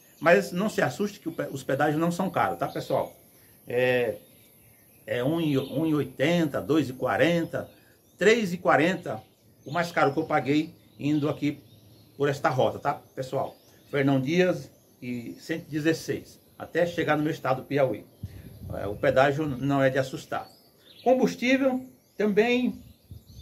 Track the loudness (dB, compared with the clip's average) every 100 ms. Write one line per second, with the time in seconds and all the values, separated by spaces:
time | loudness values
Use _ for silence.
0 | _ 0 4 4 4 -2 -2 0 -2 0
1 | -4 -6 -8 -6 -6 -6 -4 0 2 2
2 | 0 0 -2 0 0 -2 -6 -6 -2 -2
3 | -2 -10 _ _ -20 _ -6 0 2 2
4 | 0 -4 -10 _ _ _ _ _ _ _
5 | -6 -2 0 0 0 0 -2 -2 0 0
6 | -2 0 2 2 2 -2 0 2 0 -2
7 | 0 2 2 2 -2 -6 -8 -16 _ _
8 | _ 2 4 4 2 -2 2 4 2 0
9 | -6 -10 -12 _ _ _ -6 -4 -2 2
10 | 2 2 0 0 2 0 0 -8 _ -6
11 | -2 0 0 -2 -4 -4 -12 -20 -20 -20
12 | -16 -2 -2 0 0 2 0 0 -4 -4
13 | -6 -10 -6 -4 -6 -10 _ -20 -6 0
14 | 2 2 2 4 2 0 -6 -18 _ _
15 | -10 -8 -10 -12 -8 -8 -6 -2 0 0
16 | -2 -8 -8 -20 _ -16 -6 -2 0 0
17 | 0 2 0 -2 -2 -4 -2 0 0 0
18 | -12 -16 -14 -14 -18 -16 -12 -8 -6 -2
19 | 2 4 4 2 -2 -2 0 2 2 2
20 | -2 -6 -8 -8 -8 -18 _ _ -20 -2
21 | 2 4 2 0 0 2 2 0 -6 -20
22 | _ -2 0 4 4 2 0 -4 -10 -20
23 | -20 -20 -20 -20